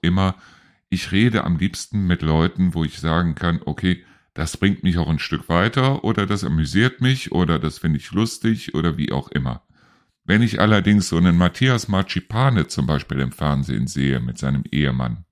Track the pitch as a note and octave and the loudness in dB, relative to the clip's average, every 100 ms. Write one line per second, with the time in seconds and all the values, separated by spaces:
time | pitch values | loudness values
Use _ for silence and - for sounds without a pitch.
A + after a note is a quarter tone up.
0 | F2 F#2 F#2+ - - - _ _ - F2+ | 0 2 0 -2 -14 -20 _ _ -6 -6
1 | - F#2 A#2 A2 - D#2+ F#2+ - - G#2 | -2 2 2 2 0 0 -2 -4 -6 -2
2 | F#2 F2 D#2 D#2 E2 - F#2 E2 D#2 - | 0 2 2 2 2 2 0 0 -4 -2
3 | E2 E2 E2+ D2 F2 E2+ - D2 F#2 F2 | -2 0 0 -2 -2 -2 -4 -2 0 -2
4 | - _ _ - D#2+ - G2 G2 F#2 F2 | -6 _ _ -8 -6 0 0 2 0 0
5 | D#2 D#2 - D#2 - E2+ G#2 C3+ C3 C3+ | 0 -2 -2 -6 0 0 2 2 0 0
6 | G#2+ G#2+ G2 G2+ D#2 D#2+ C#2+ F#2 B2+ - | -2 -2 0 -2 0 0 0 2 2 2
7 | B2+ C3 - F2 E2+ D#2+ D#2 - E2 D2 | 0 0 -2 0 2 0 -2 -4 -2 -2
8 | - G2+ A2+ - A2+ A2 - - F2 D#2 | -2 -2 -2 -2 -2 -2 -4 -2 -2 -2
9 | D2 C2+ - - B1+ A1+ _ _ _ _ | -2 -4 -4 -4 -4 -6 _ _ _ _
10 | _ _ - G#2 A#2 G2+ G#2+ G#2 F#2+ G#2 | _ _ 0 2 2 2 2 4 4 4
11 | F2+ E2 F2 F2 F2+ - C3 A#2+ - F#2+ | 2 2 4 6 2 2 0 0 -2 -2
12 | F#2+ F2+ - G#2+ C3+ A2+ - - C2 D2 | -2 -6 -6 0 2 2 0 -2 0 0
13 | - C#2 C2 - D2+ C#2 C2+ A#1 C2 C#2+ | -2 -4 -4 -2 -2 0 -2 -2 -4 -2
14 | C2+ C2 A#1+ A#1 C2+ C2+ - D2 C#2 B1+ | 0 0 -4 -6 -2 -2 -2 -2 0 0
15 | A#1+ A1+ - | -4 -6 -12